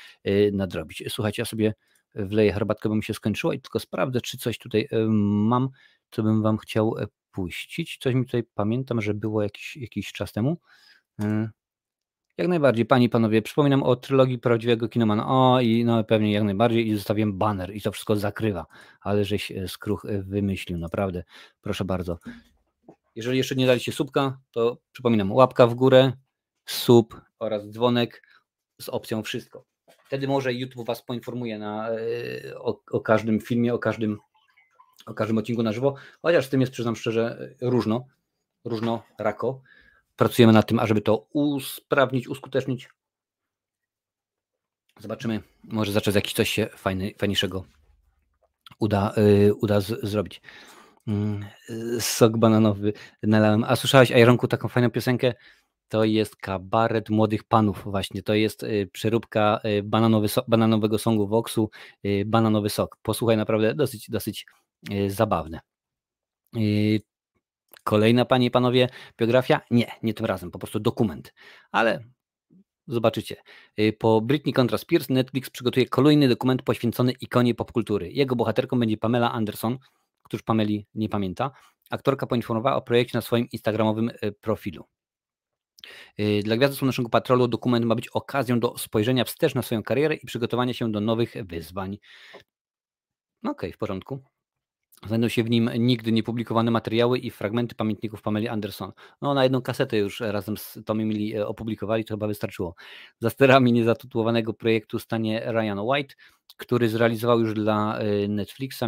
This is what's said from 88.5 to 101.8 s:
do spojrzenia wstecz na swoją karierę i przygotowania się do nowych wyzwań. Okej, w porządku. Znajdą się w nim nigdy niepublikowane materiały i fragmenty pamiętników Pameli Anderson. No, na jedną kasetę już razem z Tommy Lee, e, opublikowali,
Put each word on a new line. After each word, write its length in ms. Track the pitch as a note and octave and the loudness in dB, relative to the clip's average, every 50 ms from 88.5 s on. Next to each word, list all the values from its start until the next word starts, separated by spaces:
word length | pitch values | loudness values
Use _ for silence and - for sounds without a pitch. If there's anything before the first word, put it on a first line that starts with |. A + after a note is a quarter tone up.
| B2 A#2 | 0 0
do 180 | A2+ A#2+ - - | 0 -2 -4 -8
spojrzenia 460 | - - - A2 G#2 B2 C3 B2 A2 | -10 -4 -2 0 0 2 2 0 -2
wstecz 300 | - - - E3+ D3 - | -2 -2 -2 -2 0 0
na 80 | B2+ | -2
swoją 200 | - - B2 G#2+ | -4 -4 -4 -4
karierę 320 | G2 - A#2 C3 D3+ D#3 D#3 | -2 -2 -2 0 0 -2 -2
i 120 | - - | -6 -8
przygotowania 480 | - - A#2 A#2 - - A#2+ B2 B2+ A#2 | -10 -6 -6 -4 -2 -2 -2 -2 -2 -4
się 180 | - A#2+ A2+ | -4 -4 -4
do 80 | G#2 G#2 | -2 -2
nowych 340 | G#2 A2+ A2+ A2+ A#2 - - B2+ A2+ | -2 0 0 0 -2 -4 -6 -10 -12
wyzwań. 520 | F2+ E2+ E2+ D#2+ E2 F2+ G2 F#2+ F#2+ G2+ G2+ _ - - - - - - - - _ _ _ _ _ _ _ _ _ _ _ _ _ _ _ _ _ _ _ - | -10 -10 -12 -12 -10 -10 -10 -8 -8 -10 -12 _ -20 -20 -20 -20 -20 -20 -20 -20 _ _ _ _ _ _ _ _ _ _ _ _ _ _ _ _ _ _ _ -8
Okej, 280 | B3+ C#4+ - - E2+ | -8 -6 -6 -8 -10
w 60 | - - | -8 -8
porządku. 400 | A2 G2+ G2 F#2 - - C3+ C3+ - _ _ _ _ _ _ _ _ _ _ _ _ _ _ _ - | -8 -8 -6 -8 -8 -10 -12 -12 -14 _ _ _ _ _ _ _ _ _ _ _ _ _ _ _ -8
Znajdą 220 | F#2+ A2+ A2+ A#2+ A2 | -4 -2 0 0 0
się 160 | - A#2+ A2+ | 0 0 0
w 60 | A#2 | 2
nim 200 | A#2+ A#2 A2+ A#2+ A#2+ A#2+ | 2 2 2 0 0 0
nigdy 340 | A#2 B2 B2+ A2+ A2+ A2+ | 0 0 0 0 0 0
niepublikowane 580 | A2+ A2 G#2+ A#2+ A2+ A#2+ A2 - A2+ A2+ A2+ A#2 | 0 0 0 -2 -4 -6 -6 -2 0 0 2 2
materiały 480 | A#2 A2+ - A2 A2 A2+ A#2+ A#2+ B2+ B2+ | 0 -2 -2 -2 0 0 2 2 0 -2
i 120 | B2+ A2+ | -4 -8
fragmenty 440 | - - - G2+ G#2+ A#2+ A#2+ A#2 - | -8 -8 -6 -4 -2 -4 -4 -4 -6
pamiętników 480 | - A2 A2 G#2 - - G#2 G#2+ - | -6 -4 -4 -4 -6 -8 -10 -12 -10
Pameli 260 | - G#2+ G#2 G#2+ A2 A#2+ | -6 -4 -2 -2 -2 -4
Anderson. 440 | A#2+ G#2+ G2+ G2+ - - G2 F#2+ - _ - - _ _ | -6 -6 -8 -8 -10 -12 -14 -14 -14 _ -20 -20 _ _
No, 120 | C#3 C#3+ C#3 | -4 -2 2
na 80 | C#3 | 2
jedną 200 | C3 C3 C3+ B2+ | 2 2 2 0
kasetę 360 | A#2+ - A#2 - C3+ B2 A#2 G#2+ | -2 -4 -4 -4 -2 -2 0 -2
już 220 | G2+ G2 - - | -2 -2 -4 -6
razem 360 | A#2+ G#2+ G2+ G#2 G2 G#2+ G#2 | -6 -4 -4 -4 -4 -6 -8
z 220 | - - - - A#2+ G#2+ | -8 -10 -14 -18 -10 -8
Tommy 180 | - A2 A2 A2 | -6 -4 -2 -2
Lee, 320 | G#2+ G#2+ G#2 G#2 G#2+ A#2 | -2 -2 -4 -4 -4 -4
e, 100 | G#2+ G2+ | -4 -6
opublikowali, 580 | - - - A2+ A2+ G#2+ - | -6 -8 -8 -8 -8 -8 -6